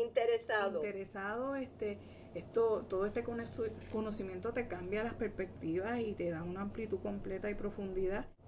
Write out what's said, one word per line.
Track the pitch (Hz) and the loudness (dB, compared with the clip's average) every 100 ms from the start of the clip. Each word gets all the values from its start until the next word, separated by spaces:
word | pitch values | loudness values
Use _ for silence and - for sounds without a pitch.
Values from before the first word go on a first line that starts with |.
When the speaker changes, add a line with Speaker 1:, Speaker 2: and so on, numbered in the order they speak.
| 233 | 4
Speaker 1:
interesados. | 233 233 226 226 220 196 196 | 4 6 4 4 4 4 2
Speaker 2:
interesados, | 208 196 190 196 202 233 269 277 | 0 -2 -6 -4 -2 0 0 -2
este, | 254 - 214 202 - - - | -4 -2 -2 -2 -8 -16 -10
esto, | 170 - 226 226 208 - | -8 0 4 6 4 2
todo | 190 208 | 2 2
este | 233 | 0
cono-, | 233 233 233 - 220 - - | -2 -2 -4 -2 -2 -4 -4
conocimiento | 214 214 208 190 185 226 | -2 0 -2 -4 -4 -2
te | 240 240 | -2 -2
cambia | 180 180 208 | -4 0 0
las | 233 | 0
perspectivas | - 208 - 185 - 160 175 202 240 | 0 -2 -2 -4 -2 0 2 2 0
y | 214 | 0
te | 196 175 | 0 0
da | 165 | 0
una | 175 185 | -2 -2
amplitud | 202 226 220 190 | -4 -4 -2 0
completa | 208 202 196 190 208 | 0 -2 -2 -2 -2
y | |
profundidad, | 202 202 208 196 190 185 208 - - | -2 -2 -2 -2 2 2 2 -2 -8